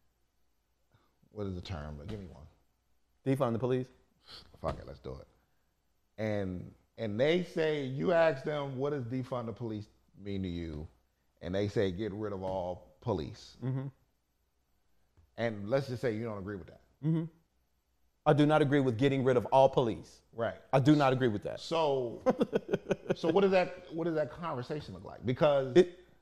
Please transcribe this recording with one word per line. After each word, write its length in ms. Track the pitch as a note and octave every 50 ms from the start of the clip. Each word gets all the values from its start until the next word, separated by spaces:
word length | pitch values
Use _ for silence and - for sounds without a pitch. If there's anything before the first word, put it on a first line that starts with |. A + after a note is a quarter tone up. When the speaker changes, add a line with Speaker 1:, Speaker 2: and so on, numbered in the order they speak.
| _ _ _ _ _ _ _ _ _ _ _ _ _ _ _ _ _ _ _ _ _ _ _ _ _ _ -
Speaker 1:
what 140 | G#2 G#2
is 80 | G2 F#2
the 60 | F2+ F2
term? 360 | - F#2+ D2+ D2 D2+ D2+ D2 D2+
Give 140 | G2 A2 G#2
me 60 | G2
one. 180 | D#2+ - - D#2 - _ _ _ _ _ _ _ _ _ _ _ _ _ _ -
Speaker 2:
Defund 260 | C3+ C3+ C3 C#3 A#2 A#2
the 40 | G#2+
police. 280 | C3 B2 C3 B2+ C3 - - _ _ _ _ _ _ - - - - - - -
Speaker 1:
Fuck 180 | - D#2 D2 -
it, 80 | -
let's 140 | C2 C#2+ -
do 120 | - - C2+ C2+
it. 80 | - - _ _ _ _ _ _ _ _ _ _ _ _ _ _ _ _ _ - A2
And, 480 | G#2+ G#2+ G#2 G2 F#2+ F#2 F2+ - G#2 - _ _ _ _ -
and 200 | A2+ A2 G2+ A2
they 240 | C3 D3+ E3+ F3+ F3
say, 400 | - - E3+ D#3 D#3 D3+ D3 C#3
you 280 | B2+ C3 C#3 D#3+ E3+ E3+
ask 320 | E3 E3 D#3+ D3+ C3+ C3+
them, 320 | D#3 D3+ D3 C#3+ C#3 C3+ B2
"What 120 | C3+ D3
does 140 | D3 C#3+ B2
defund 420 | A2+ C3 C3 B2 - C3+ A#2+ A#2
the 60 | A#2 G#2
police 340 | - B2 A2+ A2 G#2+ G2+ - _ _ _ _ _ - G2
mean 200 | G2+ G2 F#2+ F#2+
to 60 | F2+
you?" 380 | E2+ E2+ E2+ E2 D2+ D2 D#2 - _ _ _ _ _ _ _ _ _ _ -
And 120 | F2 F#2
they 120 | G2 G#2 G2+
say, 220 | - A#2+ G2+ G2
"Get 220 | F2 F2 A2+ G#2 F#2+
rid 200 | G#2 G#2+ G#2 G2+
of 100 | F#2 F#2
all 520 | F#2+ F#2+ F#2+ F2 F2+ F2+ G2+ - - _ _
police." 560 | - A#2+ G#2+ E2+ C#2+ - G#2 - - - - - A#2+
Speaker 2:
Mm-hmm. 220 | C3 C3 C3+ C3+ C#3 - _ _ _ _ _ _ _ _ _ _ _ _ _ _ _ _ _ _ _ _ _ _ _ _ _ _ _ _
Speaker 1:
And 320 | A2+ A2+ A#2 A2 G2+ G2 G#2
let's 200 | B2+ C#3 C3 B2
just 120 | B2 A#2
say 120 | - B2 G#2+
you 100 | G#2+ A#2
don't 140 | A#2 G#2+ G2+
agree 180 | F#2 G2+ G#2
with 120 | F#2 E2 -
that. 120 | - - _ _ _ _ C3+
Speaker 2:
Mm-hmm. 200 | D#3 E3 D#3+ E3 D#3+ - _ _ _ _ _ _ _ _ _ _ _ _ _ _ _ _ _ -
I 60 | D3+ D3+
do 140 | C#3 D3
not 160 | D3 D#3 D3+ D3
agree 180 | C3 C#3+ D3
with 160 | C3 C3 A2+
getting 280 | G#2+ C3+ C#3+ C#3 C3+ B2
rid 120 | C3 B2+
of 100 | A#2+ G2
all 220 | - C3 C3+ C3+ C3+
police. 520 | - D#3 C3 A2+ G2 - - - - - _ _ -
Speaker 1:
Right. 200 | A2+ A#2 G2+ - - - - -
Speaker 2:
I 60 | C3+
do 160 | B2 D3 D3+
not 180 | D3 C#3+ C3 B2+
agree 160 | B2+ C3+ A#2+
with 140 | G#2 G2+ -
that. 160 | C2 G#1+ -
Speaker 1:
So, 600 | - - E3 E3 D#3+ D3 C#3 C3 B2 A#2 - - - B3+ B3 B3+ B3+ - - - - -
Speaker 2:
<laughs> 460 | G#3 - - - - - - - F3+
Speaker 1:
so 120 | - - E3
what 100 | D#3+ G3
does 100 | G3 F#3+
that, 360 | F#3+ F#3 F3+ F3 - - - - D#3
what 120 | E3 E3
does 100 | E3+ D#3+
that 160 | D#3 D3+ -
conversation 640 | - D3+ F3 E3 D3+ B2 B2 - D3+ D3+ - - F#2
look 100 | E2+ G2+
like? 200 | - - - -
Because 500 | A2 C3 - D#3 D3+ C#3+ C#3 C3 D3+ D#3
Speaker 2:
It, 220 | F3 F3 - - - - - - _